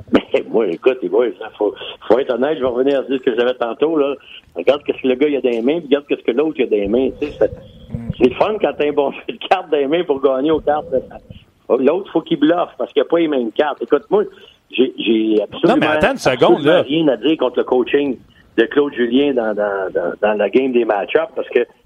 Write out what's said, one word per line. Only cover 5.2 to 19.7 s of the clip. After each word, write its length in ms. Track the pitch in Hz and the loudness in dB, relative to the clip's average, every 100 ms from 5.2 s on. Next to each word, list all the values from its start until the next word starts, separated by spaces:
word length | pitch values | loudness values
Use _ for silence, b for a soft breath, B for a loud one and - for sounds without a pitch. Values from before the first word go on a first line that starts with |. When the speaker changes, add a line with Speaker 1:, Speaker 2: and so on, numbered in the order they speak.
| 151 | 2
Speaker 1:
il 80 | 139 | 0
a 40 | |
dans 80 | 123 | 0
les 100 | 117 | 0
mains, 180 | 117 170 | 0 -2
puis 60 | 147 | 0
regarde 180 | 139 - | 0 0
ce 60 | - | -4
que 60 | - | -2
l'autre 240 | 120 156 156 | 0 0 -2
il 40 | |
a 40 | 113 | 0
dans 100 | 107 | 0
les 120 | 101 | 0
mains. 220 | 117 135 - | 0 0 -4
Tu 60 | 147 | -8
sais, 80 | - | -2
c'est, 120 | - - - - - - - - | -2 -4 -20 -20 -14 -12 -8 2
c'est 120 | - | 2
le 40 | - | 4
fun 180 | 190 214 | 0 0
quand 120 | 147 - | -2 0
t'as 100 | 147 | -2
un 40 | |
bon 200 | 147 139 | 0 -2
jeu 80 | - - | -4 -12
de 200 | 120 - | -8 -2
cartes 200 | 190 175 | -2 0
dans 60 | 156 | 0
les 100 | 135 | 2
mains 180 | 170 | 0
pour 180 | 175 135 | 0 0
gagner 280 | 135 131 147 | 0 0 0
aux 100 | 156 | 0
cartes. 260 | 147 147 - 131 - 110 - - _ _ - | 0 -2 -2 -4 -4 -14 -20 -20 _ _ -2
L'autre, 420 | 120 131 175 196 | 2 2 0 -2
faut 80 | - | -4
qu'il 160 | 156 160 | -2 0
bluffe, 320 | 147 175 151 - | 2 2 -2 -6
parce 140 | 117 | -4
qu'il 100 | - | -2
a 20 | |
pas 140 | 127 170 | 0 2
les 80 | 165 | 0
mêmes 220 | 139 117 | 0 -2
cartes. 320 | - 151 170 | -2 -2 -2
Écoute, 220 | 120 143 - | 0 -2 0
moi, 140 | 151 202 B B B _ | -2 -2 B B B _
j'ai, 240 | - 131 - | -2 -2 -2
j'ai 460 | - 113 110 104 | 0 0 2 0
absolument, 320 | 101 - 175 | -2 0 0
Speaker 2:
Non, 60 | 233 | 2
mais 60 | - | 2
attends 260 | 156 190 | 2 0
une 40 | 269 | 0
seconde, 340 | 147 127 160 175 | -2 2 4 4
Speaker 1:
absolument 140 | 143 170 | 4 2
Speaker 2:
là. 60 | |
Speaker 1:
rien 260 | 127 156 156 | 2 0 2
à 80 | 117 | 2
dire 200 | 143 160 | 0 0
contre 220 | 127 127 | 0 -2
le 60 | |
coaching 520 | 113 127 117 143 143 117 _ b b - | 0 0 2 0 0 -4 _ b b 0
de 80 | 117 | 2
Claude 280 | 143 143 | 2 0
Julien 400 | 123 120 123 143 | 0 0 2 2
dans, 180 | 123 110 | 0 -2
dans, 380 | 104 104 | -2 -2